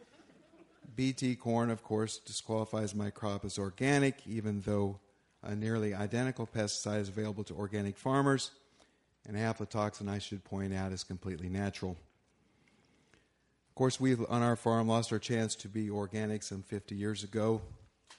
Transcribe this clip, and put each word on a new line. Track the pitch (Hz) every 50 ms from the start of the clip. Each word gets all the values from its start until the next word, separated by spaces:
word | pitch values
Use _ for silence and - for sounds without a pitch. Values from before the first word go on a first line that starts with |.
| - - - - - - - - - _ - - - _ _ _ - - 110
B | 123 131 135 127
T | - 135 127 123
corn, | - - 117 113 117 117 117
of | 113 101 -
course, | - 107 107 110 104 - -
disqualifies | - - 110 - - - 110 110 110 - - 107 107 101 104
my | 104 104 104
crop | - - 110 104 101 98 -
as | 98 -
organic, | 104 98 95 90 - 127 139 143 143 139 135 - - -
even | 95 110 113 107 107 104 101
though | 95 110 104 101 101 98 101 98 _ _ _ _ _ _ _ _
a | - 101 104
nearly | 104 110 110 113 113 107 104 98
identical | 95 104 98 113 120 127 131 123 - 113
pesticide | - - 113 104 101 - - - 107 104 107
is | 101 95
available | 95 110 107 107 101 104 101
to | - 85
organic | 82 104 98 - 104 101 101 98
farmers. | - - 131 135 139 139 139 135 123 - - - - _ _ _ _ - _ _ _ _ _ _ _ -
And | 107 101
aflatoxin, | 104 113 113 110 - 107 - - 107 104 107 - - 104
I | 98 101 104
should | - - 107 95 -
point | - 98 98 98 95 95
out, | 95 95 95
is | 95 92 -
completely | - 92 90 - 95 92 80 90 90
natural. | 92 98 101 98 - - 98 92 87 - - _ _ _ _ _ _ _ _ _ _ _ _ _ _ _ _ _ _ _ _ _ _ - _ _ _ _ _ _ _ _ _ _
Of | -
course, | - 131 127 - -
we've, | 131 131 127 113 113 -
on | 113 117
our | 120 120 117
farm, | 113 - 117 113 113 113
lost | 113 113 117 113 -
our | 117 104
chance | - - 120 113 113 107 -
to | - -
be | 101 101 110 107 104
organic | 104 104 101 90 104 107 107 107 107 104 -
some | - 98 98
fifty | 95 - 110 101 - - 104
years | 98 101 107 107 98 101
ago. | 95 - 110 107 113 113 107 - - - - - - _ _ _ - -